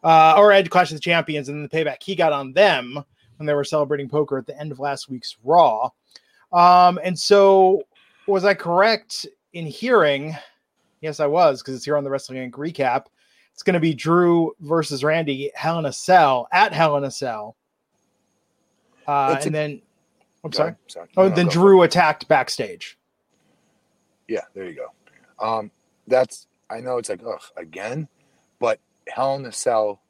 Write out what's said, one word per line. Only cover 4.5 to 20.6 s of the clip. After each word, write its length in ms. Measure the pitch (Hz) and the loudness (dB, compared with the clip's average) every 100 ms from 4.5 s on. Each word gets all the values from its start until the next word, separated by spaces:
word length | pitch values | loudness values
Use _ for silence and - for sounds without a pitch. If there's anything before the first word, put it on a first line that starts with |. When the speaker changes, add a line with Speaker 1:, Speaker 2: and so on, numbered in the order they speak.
| 143 | -14
Speaker 1:
end 100 | 151 | -14
of 80 | 131 | -10
last 300 | 139 139 - | -8 -10 -12
week's 280 | 127 - - | -14 -14 -16
Raw. 480 | 120 165 156 110 123 _ _ - _ _ _ | 0 4 4 2 -6 _ _ -20 _ _ _
Um, 480 | 175 175 180 180 180 | 4 6 8 6 2
and 160 | 170 170 | -6 -6
so 640 | - 202 196 196 190 190 - _ _ _ - | 2 4 6 6 4 2 -4 _ _ _ -4
was 160 | 196 | -2
I 100 | 196 | 0
correct 720 | 196 170 175 208 226 _ - - _ _ | -2 -2 2 2 0 _ -14 -14 _ _
in 120 | 170 160 | -12 -12
hearing, 720 | - 233 240 151 139 151 160 - _ _ _ _ _ | -8 0 2 4 0 -6 -14 -18 _ _ _ _ _
yes, 180 | 156 147 | -12 -4
I 80 | 147 | -2
was, 360 | 160 170 131 | 2 2 2
'cause 120 | - | -8
it's 100 | 131 | -12
here 120 | 139 147 | -4 -4
on 80 | |
the 60 | 139 | -4
Wrestling 380 | 135 - 131 127 | -8 -8 -14 -14
Inc 60 | |
recap, 520 | 135 151 165 135 127 - _ _ _ _ | -12 -12 -4 -2 -2 -6 _ _ _ _
it's 100 | _ | _
gonna 160 | - 175 | -2 0
be 120 | 165 | 0
Drew 600 | 147 156 170 175 170 160 - | -2 0 2 4 2 0 -6
versus 420 | 147 165 151 139 | -4 -4 -2 -4
Randy, 480 | 143 160 156 135 139 | -2 -2 -2 -6 -8
Hell 240 | - 147 170 | -6 -6 -4
in 60 | 151 | -6
a 60 | |
Cell, 540 | - - 180 147 131 120 | -8 2 4 6 2 -2
at 200 | 175 208 | 0 0
Hell 240 | 165 165 147 | 2 0 0
in 80 | |
a 60 | 139 | -4
Cell. 460 | - 135 110 107 - _ _ _ _ _ _ _ _ _ _ _ _ _ _ - | -8 -8 -8 -12 -18 _ _ _ _ _ _ _ _ _ _ _ _ _ _ -4
Uh, 280 | 143 135 135 | -2 0 -2
Speaker 2:
It's 100 | 156 | -4
Speaker 1:
and 80 | |
Speaker 2:
a 40 | 156 | -4
Speaker 1:
then, 240 | 151 143 _ _ _ _ _ _ | -6 -8 _ _ _ _ _ _
I'm 60 | 160 | -12
Speaker 2:
Go 60 | |
Speaker 1:
sorry. 120 | - | -4